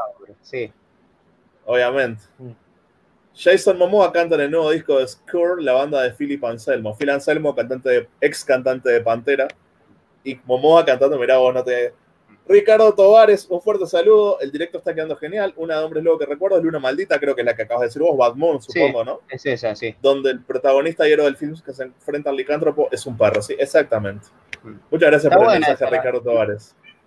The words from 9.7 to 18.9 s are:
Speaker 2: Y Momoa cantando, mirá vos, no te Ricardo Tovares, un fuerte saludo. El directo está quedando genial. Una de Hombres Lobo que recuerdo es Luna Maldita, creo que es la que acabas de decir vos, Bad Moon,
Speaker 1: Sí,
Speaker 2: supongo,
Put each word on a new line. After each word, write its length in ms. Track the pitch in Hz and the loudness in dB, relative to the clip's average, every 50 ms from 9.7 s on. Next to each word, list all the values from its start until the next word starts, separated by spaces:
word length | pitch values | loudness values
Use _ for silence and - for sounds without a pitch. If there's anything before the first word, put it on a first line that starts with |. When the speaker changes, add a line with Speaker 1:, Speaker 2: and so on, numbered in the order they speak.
| _ _ _ _ _ _ _ _ _ _ - | _ _ _ _ _ _ _ _ _ _ -14
Speaker 2:
Y 160 | 135 127 - _ | -14 -14 -10 _
Momoa 400 | 123 127 131 139 156 165 170 160 | -4 -2 0 2 4 4 6 6
cantando, 320 | 147 131 127 135 139 143 131 | 4 2 2 2 0 0 0
mirá 180 | 123 123 131 131 | 0 2 2 4
vos, 160 | 127 127 127 | 4 2 0
no 80 | 127 127 | 0 -2
te 320 | 127 123 123 120 120 - _ _ _ _ _ _ _ _ _ _ - | -4 -2 -2 -4 -4 -6 _ _ _ _ _ _ _ _ _ _ 2
Ricardo 440 | 196 202 202 220 220 220 220 214 208 | 2 4 4 4 4 6 6 4 4
Tovares, 520 | - 190 196 214 226 220 214 208 196 - - | 6 6 6 8 8 8 6 4 2 0 -4
un 120 | 180 175 | -8 -6
fuerte 260 | - 214 214 196 180 | -2 -2 -2 -2 -2
saludo. 540 | 160 - 170 170 214 214 208 208 202 190 - | -2 -2 0 4 4 4 4 4 2 0 -2
El 100 | 135 139 | -6 -6
directo 280 | 143 147 170 170 - 170 | -6 -6 -8 -8 -10 -10
está 140 | - 180 170 | -8 -8 -6
quedando 220 | 160 156 160 143 | -6 -6 -8 -8
genial. 380 | - 151 151 190 214 202 196 - | -10 -10 -10 -6 -6 -6 -6 -6
Una 220 | 160 165 165 160 156 | -8 -8 -6 -4 -4
de 60 | 160 | -4
Hombres 180 | 160 160 156 165 | -4 -6 -2 0
Lobo 160 | 165 160 160 | 0 0 0
que 80 | 147 | 0
recuerdo 300 | 139 143 143 180 196 196 175 | -4 -4 -2 -2 0 2 2
es 60 | 170 | 0
Luna 160 | 165 156 151 | 0 -2 -2
Maldita, 400 | 135 127 135 147 196 - 156 143 | -4 -4 -4 -4 -2 -2 -2 -2
creo 140 | 143 139 135 | 0 -2 -2
que 60 | 123 117 | -2 -2
es 40 | |
la 80 | 120 113 | -2 -2
que 80 | 110 110 | -4 -4
acabas 200 | 107 120 120 123 | -4 -4 -2 -2
de 40 | |
decir 160 | 117 113 143 156 | -2 -2 -2 0
vos, 140 | 170 151 | 0 2
Bad 180 | 131 123 120 117 | 2 2 0 0
Moon, 260 | 135 160 170 151 135 | 0 -2 -2 -2 -2
Speaker 1:
Sí, 120 | - - - | -6 -6 -2
Speaker 2:
supongo, 320 | 170 156 135 | 0 0 0